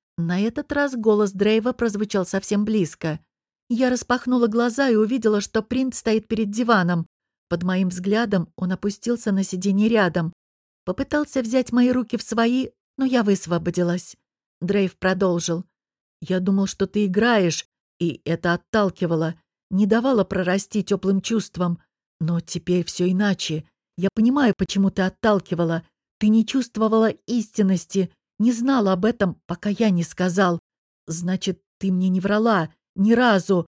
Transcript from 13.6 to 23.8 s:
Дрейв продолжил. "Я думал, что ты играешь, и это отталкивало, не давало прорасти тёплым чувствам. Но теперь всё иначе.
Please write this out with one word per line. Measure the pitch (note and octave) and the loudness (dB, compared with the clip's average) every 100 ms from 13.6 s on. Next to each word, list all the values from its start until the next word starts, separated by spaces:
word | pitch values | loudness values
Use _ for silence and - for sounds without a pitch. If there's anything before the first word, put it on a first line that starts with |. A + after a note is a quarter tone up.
| E3+ F3+ F3 F3+ - - _ _ _ - | -2 0 0 -2 -6 -14 _ _ _ -8
Дрейв | F3 G3+ F#3 - | -2 0 0 -2
продолжил. | F#3 F#3+ F#3+ F3 E3+ E3 - _ _ _ _ - | -2 0 0 0 -2 -4 -6 _ _ _ _ -14
"Я | - F#3 | -4 -2
думал, | F#3 G3 F#3+ | 0 0 0
что | - G3 | -2 -4
ты | G#3 G3+ | 0 0
играешь, | F#3 A#3 A3 F3 - - _ _ - | 2 2 4 2 -2 -8 _ _ -6
и | E3+ A#2+ | -4 -4
это | - E3 F3 | -6 -4 -2
отталкивало, | F3 _ A3 G3 - E3+ E3 D#3+ - _ _ - | -2 _ -2 0 -2 -2 -2 -2 -6 _ _ -6
не | F#3+ G3+ | 0 2
давало | A3+ C4 A#3 | 2 2 2
прорасти | F#3+ F#3+ F3+ F#3+ - G#3+ | 0 -2 0 -2 -2 -4
тёплым | - G3 F#3 G3 | -2 -2 0 -2
чувствам. | - A3+ - F3 F3+ E3+ _ _ _ - | 0 -4 -4 -4 -4 -4 _ _ _ -6
Но | D#3+ E3+ | -2 -2
теперь | - E3+ - F3+ | -4 -8 -2 -2
всё | E3+ - F3+ | -2 -2 0
иначе. | F#3 G#3 F#3 - D#3 - _ | 2 0 -2 -4 -6 -8 _